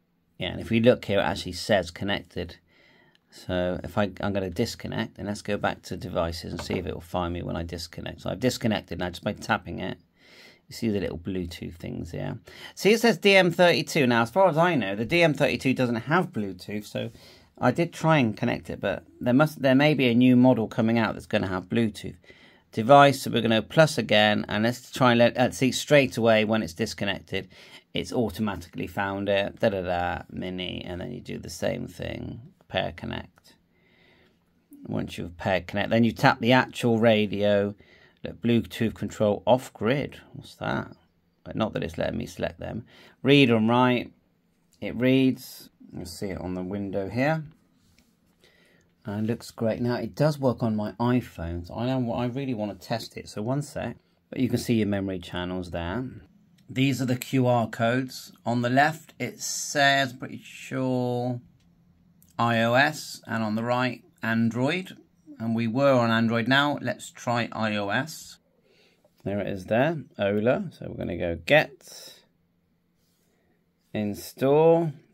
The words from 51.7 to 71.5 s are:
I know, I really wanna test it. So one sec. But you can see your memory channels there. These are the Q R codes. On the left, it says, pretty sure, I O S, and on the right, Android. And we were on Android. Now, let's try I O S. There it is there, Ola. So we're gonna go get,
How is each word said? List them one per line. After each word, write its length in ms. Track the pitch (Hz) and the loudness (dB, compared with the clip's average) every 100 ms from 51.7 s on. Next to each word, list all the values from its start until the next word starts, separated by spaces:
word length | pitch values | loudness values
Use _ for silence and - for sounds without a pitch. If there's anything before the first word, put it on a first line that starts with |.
| - | -6
I 120 | 127 | -4
know, 260 | 131 117 | -2 -2
I 140 | 117 123 | -2 -4
really 260 | 123 135 | -4 -6
wanna 220 | 110 104 95 | -4 -6 -8
test 420 | - 117 - - | -6 -8 -6 -14
it. 100 | - | -12
So 140 | - | -8
one 220 | 107 139 | -4 -4
sec. 340 | 147 87 104 - _ _ _ | -4 -8 -8 -10 _ _ _
But 100 | - | -2
you 100 | 123 | 0
can 100 | 120 | 0
see 160 | - 117 | 0 0
your 120 | 101 | 2
memory 300 | 101 98 92 | 0 -2 -6
channels 540 | - 90 90 92 87 | -8 -6 -6 -6 -6
there. 360 | 85 85 104 131 - - _ _ _ _ | -6 -4 -6 -8 -12 -20 _ _ _ _
These 320 | 95 135 120 | 0 0 0
are 60 | 127 | -2
the 80 | 123 | -2
Q 320 | - 135 123 | -2 2 4
R 200 | 120 113 | 2 0
codes. 680 | - 117 127 127 - - - 113 | 0 0 0 -2 -10 -18 -10 -4
On 160 | 120 | -2
the 80 | 120 | 2
left, 460 | 131 147 156 - _ | 2 2 0 -12 _
it 240 | 123 - | -10 -8
says, 720 | - - - 147 139 139 135 | -8 -8 -4 2 4 4 0
pretty 280 | 131 - - | -4 -14 -14
sure, 1000 | - - - 131 131 127 123 123 123 123 - _ _ _ _ _ _ _ _ - | -16 -18 -10 -4 -2 0 -2 -2 -4 -6 -10 _ _ _ _ _ _ _ _ -2
I 240 | 117 117 | 2 4
O 140 | 113 123 | 4 4
S, 440 | 151 156 - - - | 4 0 -10 -16 -6
and 160 | 110 | -4
on 140 | 110 107 | -2 -2
the 80 | |
right, 400 | 117 123 127 123 - _ | 0 0 0 -4 -14 _
Android. 720 | 110 113 117 117 135 180 185 - _ _ - - | -2 2 2 2 0 -2 -6 -16 _ _ -20 -10
And 160 | 113 113 | -4 -2
we 100 | 117 | 0
were 280 | 120 139 | 2 4
on 180 | 127 117 | 6 4
Android. 360 | 113 113 117 113 | 4 2 2 2
Now, 300 | 135 147 143 | 2 2 0
let's 260 | 120 - - | -4 -8 -10
try 400 | - - 120 113 | -10 -2 -2 -2
I 240 | - 110 104 | -2 -2 -2
O 140 | 101 | 0
S. 480 | 113 156 - - - _ _ _ _ _ _ _ _ | -2 -2 -10 -18 -20 _ _ _ _ _ _ _ _
There 160 | 98 101 | -6 -4
it 80 | 101 | -4
is 180 | 98 90 | -6 -2
there, 320 | 110 147 165 - - | 0 2 -2 -10 -4
Ola. 500 | 101 104 113 151 190 - | 0 2 2 0 -4 -12
So 80 | 85 | -12
we're 100 | 90 | -8
gonna 200 | 87 87 | -8 -4
go 220 | 87 85 | -4 -4
get, 800 | - | 2